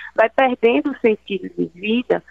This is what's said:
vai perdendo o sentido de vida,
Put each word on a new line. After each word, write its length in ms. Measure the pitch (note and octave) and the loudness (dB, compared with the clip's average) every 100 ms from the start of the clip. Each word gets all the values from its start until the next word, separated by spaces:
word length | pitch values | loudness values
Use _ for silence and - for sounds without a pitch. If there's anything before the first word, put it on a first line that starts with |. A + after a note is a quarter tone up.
| - | -8
vai 160 | - A3+ | 0 0
perdendo 640 | - C4 B3 A3+ B3+ D4 | 2 0 2 2 2 -2
o 80 | C4 | -2
sentido 500 | A#3 G#3+ - G3 F#3+ F3 | 0 0 -4 -8 -8 -6
de 80 | F3 | -6
vida, 500 | E3+ G3+ A#3 - E3+ - | -6 -4 -2 -2 -4 -6